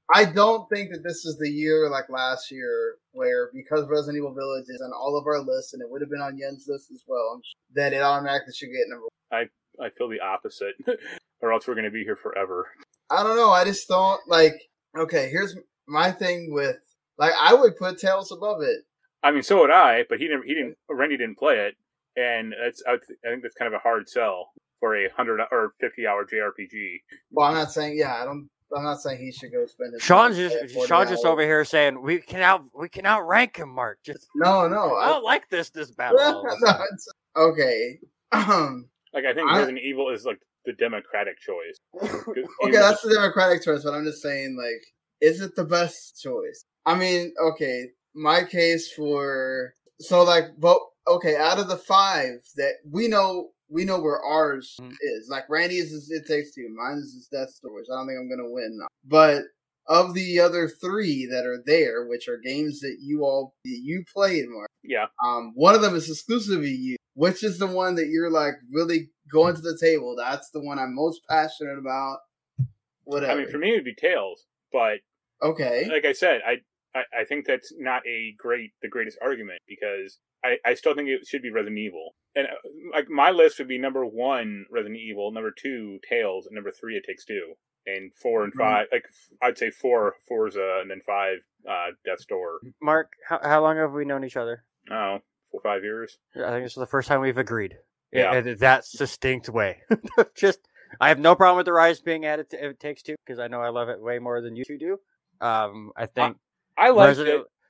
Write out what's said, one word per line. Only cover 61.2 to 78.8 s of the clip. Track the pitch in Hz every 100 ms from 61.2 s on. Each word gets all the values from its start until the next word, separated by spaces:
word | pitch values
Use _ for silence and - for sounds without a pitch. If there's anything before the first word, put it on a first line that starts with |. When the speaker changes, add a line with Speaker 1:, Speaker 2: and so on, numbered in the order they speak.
| 123
Speaker 1:
that | 127 123
are | 123 139
there, | 165 131 117 120
which | 120 123
are | 117
games | 127 139 151 143
that | 139 -
you | 139 151
all, | 139 135 127 _
that | 127 123
you | 131 185 170
played, | 196 196 165 120
Mark, | 110 107 - -
Speaker 2:
Yeah. | 113 107 - 123
Speaker 1:
Um, | 120 117 120
one | 180 220
of |
them | 202 165
is | 160
exclusive | 151 - 233 202 175
to | 143
you. | 127 127 123 -
Which | 135 175 185
is | 214 175
the | 196
one | 180 185 170
that | 151
you're, | 160 170
like, | 160 147 - 123
really | 147 170 165 147 _ 143
going | 156 175 160
to |
the | 165 165
table? | 165 151 123 123
That's | 123 143 -
the | 151
one | 143 139
I'm | 127
most | 127 165 165 -
passionate | 156 156 - 143 139
about. | 135 135 135 135 _ _ _ - 131 _ _ _ 135
Whatever. | 143 135
Speaker 2:
I | 143
mean, | 135
for | 147
me, | 185
it | 226
would | 127
be | 107
Tales, | 175 151 98 87 _ _ _
but | 127 110 107 - _ _ _
Speaker 1:
Okay. | 156 156 131 120 190
Speaker 2:
like | 156 147
I |
said, | 135 180 120 110
I, | 123 _ _ _ 131
I, | - 120
I |
think | 110 147 139
that's | 127 - -
not | 127 123 117
a | 117 110 107
great, | 120 120 110 _